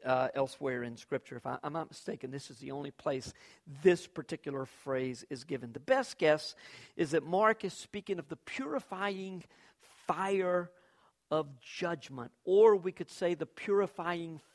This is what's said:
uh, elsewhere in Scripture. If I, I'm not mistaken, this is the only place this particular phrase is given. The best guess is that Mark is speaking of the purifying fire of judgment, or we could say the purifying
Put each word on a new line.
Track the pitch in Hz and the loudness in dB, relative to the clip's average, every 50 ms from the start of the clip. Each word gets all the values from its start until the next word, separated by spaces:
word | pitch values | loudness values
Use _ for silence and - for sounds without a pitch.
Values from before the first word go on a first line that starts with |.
| - | 0
uh, | 127 131 127 131 127 - | 2 2 2 2 0 0
elsewhere | 139 139 131 - - 143 135 127 123 120 | -2 -2 -2 -2 -6 -4 -4 -4 -4 -4
in | 120 117 | -8 -10
Scripture. | 113 - - 139 127 - - 135 | -12 -8 -4 -4 -4 -6 -6 -14
If | 120 - | -10 -8
I, | 135 127 131 - | -8 -8 -6 -6
I'm | 147 147 | -6 -6
not | 165 160 - | -6 -8 -8
mistaken, | 147 - - - 156 - - 127 | -12 -14 -10 -10 -10 -8 -10 -10
this | 131 139 - - | -10 -10 -12 -14
is | 139 | -16
the | 117 143 135 | -14 -12 -10
only | 135 143 143 143 | -8 -8 -8 -10
place | - _ - 165 139 135 - - - - - - - _ _ - 143 139 151 | -10 _ -4 -2 -2 -2 -4 -8 -16 -18 -20 -20 -20 _ _ -18 -2 6 6
this | 190 175 165 - | 6 6 6 2
particular | - - 165 147 - 165 147 - 147 139 135 135 | -10 -10 -10 -8 -8 -8 -8 -8 -6 -6 -6 -6
phrase | 127 - - - 139 135 131 131 131 123 117 - - | -8 -10 -10 -4 -2 0 0 0 -2 -4 -8 -10 -10
is | 139 123 127 | -10 -10 -8
given. | - 143 127 127 117 117 | -8 -8 -8 -8 -8 -12
The | 135 | -4
best | - - 262 269 247 - - | 2 2 2 2 2 -2 -2
guess | - 170 156 151 151 - - - - - - - - - - - | 4 6 6 6 4 2 -8 -14 -14 -18 -20 -20 -20 -20 -8 -2
is | - 170 139 | -2 0 2
that | 151 160 135 | 2 0 2
Mark | 156 175 190 214 220 220 220 - | 2 2 6 6 6 4 4 -2
is | 185 - | -8 -8
speaking | - - - - 202 185 - 196 175 | -10 -14 -12 -12 -10 -6 -4 -6 -6
of | 143 147 | -6 -10
the | 165 | -10
purifying | - - - - - 269 294 302 269 - - 196 185 196 202 196 190 190 190 185 180 - - _ _ - - _ _ _ - - - - | -12 -12 -12 -8 -6 -6 -4 -4 -6 -6 -6 -8 -4 -4 -4 -4 -4 -6 -8 -8 -10 -12 -16 _ _ -20 -20 _ _ _ -20 -20 -10 -4
fire | - 165 160 190 196 196 190 185 180 180 180 175 175 - _ _ _ _ _ _ _ _ _ _ - | -4 -2 0 0 0 2 2 2 4 2 2 0 -2 -12 _ _ _ _ _ _ _ _ _ _ 0
of | 151 156 156 143 139 120 | 0 0 0 -2 -8 -20
judgment, | - - - - 190 170 170 139 - - 135 127 120 - _ _ - | -18 -14 -8 -4 -4 -4 -4 -4 -8 -12 -10 -10 -10 -12 _ _ 0
or | 175 190 202 220 226 208 | 4 8 10 10 10 8
we | 190 170 185 - | 6 2 -2 -6
could | - 175 - | -6 -10 -10
say | - - 190 175 175 | -6 -2 0 0 0
the | 151 160 | 0 -4
purifying | - - - - 214 202 202 196 190 - - 170 170 175 170 170 165 160 147 - _ | -8 -10 -8 -2 2 2 2 2 0 -2 -6 -4 -4 -4 -4 -6 -8 -10 -14 -16 _